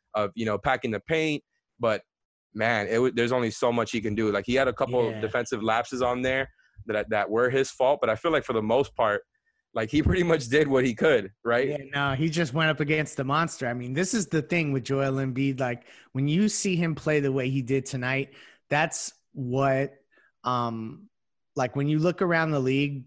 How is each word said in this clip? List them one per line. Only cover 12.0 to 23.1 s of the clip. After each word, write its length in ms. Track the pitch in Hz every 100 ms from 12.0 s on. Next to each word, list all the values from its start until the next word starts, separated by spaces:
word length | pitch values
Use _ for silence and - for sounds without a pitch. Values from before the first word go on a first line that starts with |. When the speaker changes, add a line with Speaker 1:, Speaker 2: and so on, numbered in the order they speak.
| 139
Speaker 2:
he 160 | 131 160
just 240 | 156 156
went 160 | 147 160
up 120 | 151
against 340 | 143 156 151 -
the 80 |
monster. 440 | 131 147 165 - 123
I 60 |
mean, 200 | 123 123
this 200 | 135 185
is 140 | 233 175
the 140 | 160
thing 320 | 147 170 151
with 100 | 135
Joel 300 | 113 135 135
Embiid. 480 | 135 135 123 139 131
Like, 240 | 127 120 - - -
when 160 | 135 143
you 220 | 165 214
see 260 | - 202 175
him 180 | 170
play 280 | 147 156 151
the 100 | 139
way 180 | 135 127
he 120 | 135
did 240 | 120 135 131
tonight, 460 | 131 123 135 139 - - - _
that's 440 | 147 160 - - - _
what, 640 | - 123 131 139 135 139 - _ _ _ _
um, 640 | 123 123 117 113 110 165 208 _ _ _ _ -
like, 220 | 127 139
when 100 | 143
you 120 | 156
look 220 | 170 170
around 300 | 180 165 160
the 80 | 147
league, 460 | 131 135 143 139 -